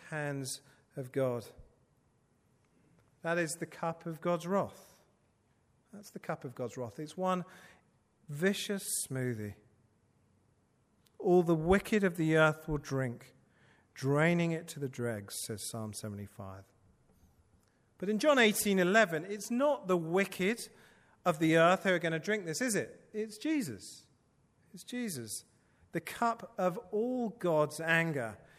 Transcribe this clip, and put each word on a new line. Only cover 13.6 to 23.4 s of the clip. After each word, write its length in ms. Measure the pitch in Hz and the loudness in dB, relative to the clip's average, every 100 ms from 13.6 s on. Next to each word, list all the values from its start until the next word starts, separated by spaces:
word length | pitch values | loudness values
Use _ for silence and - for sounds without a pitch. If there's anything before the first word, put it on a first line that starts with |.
| _ _ _ | _ _ _
draining 580 | - 135 143 160 175 170 | -6 0 4 4 4 2
it 180 | 160 170 | -2 -6
to 100 | - | -8
the 80 | 139 | -8
dregs," 480 | 127 120 107 98 - - | -4 -4 -4 -8 -10 -8
says 240 | 107 - | -8 -8
Psalm 240 | 113 110 | -8 -8
seventy-five. 720 | 101 110 101 101 - 98 95 98 _ _ _ _ _ _ _ _ _ _ _ _ _ | -8 -8 -10 -12 -12 -14 -14 -18 _ _ _ _ _ _ _ _ _ _ _ _ _
But 100 | 185 | -2
in 120 | 214 | 2
John 200 | 302 277 | 4 6
eighteen 400 | 226 208 208 190 | 6 4 2 4
eleven, 460 | 180 214 208 160 180 | 6 6 4 2 -6
it's 260 | 208 202 | -8 -4
not 360 | 240 294 269 185 | 0 2 0 0
the 100 | 180 | 0
wicked 720 | 160 180 196 - 185 233 - - - _ _ _ - | 2 0 0 0 -2 -2 -6 -16 -20 _ _ _ -2
of 140 | 160 | 2
the 180 | 165 165 | 4 6
earth 260 | 170 190 | 6 6
who 100 | 196 | 4
are 60 | 180 | 2
gonna 200 | 170 160 | 0 -2
drink 260 | 165 214 170 | -2 -4 -4
this, 160 | 156 | -4
is 120 | 254 | -2
it? 360 | 196 117 - - | -2 -2 -8 -12
It's 260 | 214 220 | -8 -8
Jesus. 680 | 208 | -6